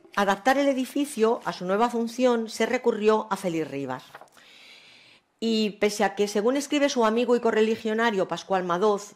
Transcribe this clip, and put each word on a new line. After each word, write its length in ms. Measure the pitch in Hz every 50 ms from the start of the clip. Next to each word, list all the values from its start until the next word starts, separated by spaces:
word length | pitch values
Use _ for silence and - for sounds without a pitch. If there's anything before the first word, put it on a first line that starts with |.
| - - -
adaptar 420 | 202 202 196 196 196 - 262 269 277
el 100 | 285 277
edificio 720 | 269 254 254 - - 285 285 285 - 214 220 220 240 - -
a 80 | 175 175
su 120 | - 180
nueva 240 | 180 190 208 240 240
función, 600 | 233 233 233 226 233 247 254 247 240 226 226 220
se 160 | - - 226
recurrió 640 | 220 254 247 - 240 226 208 208 214 214 214 214 -
a 60 | 196
Félix 340 | 190 - 180 165 160 156 131
Rivas. 320 | 135 139 139 127 127 131 - - - - - - _ - - - - - - - - - - - - - - _ _ _ _ _ _ _
Y 400 | 220 226 226 220 214 202 196 -
pese 220 | 208 208 208 - 208
a 100 | 196 202
que, 100 | - 208
según 300 | 202 - 214 202 240 269
escribe 320 | 285 277 - 294 285 277 277
su 180 | 285 247 226
amigo 300 | 214 220 233 247 220 247
y 40 | 240
correligionario 840 | 233 226 220 220 220 220 226 220 - 220 214 226 233 233 208 190 175
Pascual 380 | - 170 170 - - 190 185 185
Madoz, 500 | 180 170 180 214 214 208 196 - - -